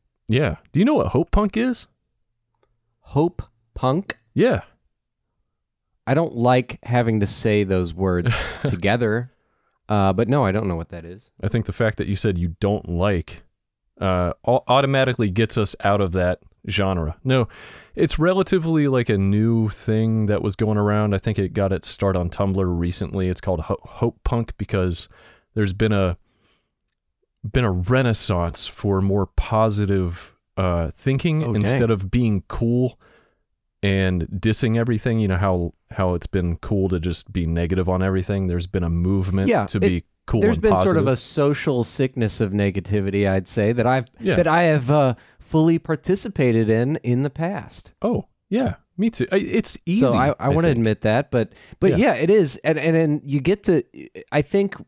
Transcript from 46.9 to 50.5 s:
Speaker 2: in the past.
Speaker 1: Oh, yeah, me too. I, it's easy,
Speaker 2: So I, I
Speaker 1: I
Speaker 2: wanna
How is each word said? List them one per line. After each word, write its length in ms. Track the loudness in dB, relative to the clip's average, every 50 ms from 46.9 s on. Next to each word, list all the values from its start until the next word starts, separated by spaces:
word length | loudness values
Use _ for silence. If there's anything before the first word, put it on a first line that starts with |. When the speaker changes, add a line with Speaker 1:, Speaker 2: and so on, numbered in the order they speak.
| -2 -2 -2
Speaker 2:
in 200 | 0 0 0 0
the 60 | -2
past. 640 | -4 -4 -6 -6 -6 -8 -10 -14 -18 -20 -20 -20 _ _
Speaker 1:
Oh, 280 | -4 -2 -2 -2 -4 -8 _ _ _ _
yeah, 260 | -2 -2 0 -2 -4 -6 _ _ _ -2
me 120 | -2 -2
too. 180 | 0 -2 -4 0 0
I, 20 |
it's 420 | 0 0 0 -2 -2 -2 -2 -6 -6 -4
easy, 200 | -2 0 2 4 4
Speaker 2:
So 100 | 4 2
I, 120 | 2 0
I 60 | 0 0
Speaker 1:
I 80 | 0
Speaker 2:
wanna 220 | 0